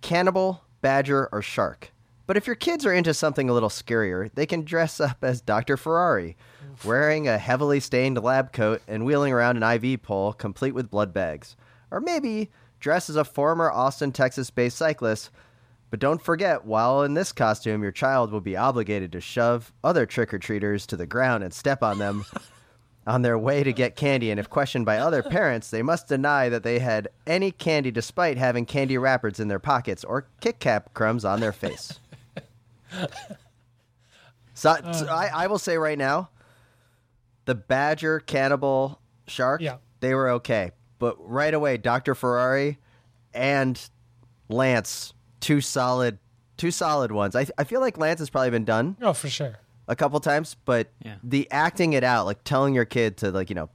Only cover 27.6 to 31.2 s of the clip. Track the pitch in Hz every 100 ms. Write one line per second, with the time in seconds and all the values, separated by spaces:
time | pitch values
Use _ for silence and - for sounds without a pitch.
27.6 | - 156 131 117 110 - 175 131 127 120
28.6 | 117 143 135 131 131 127 110 95 107 98
29.6 | 151 135 120 95 - 123 139 _ 233 240
30.6 | 135 107 - - 110 117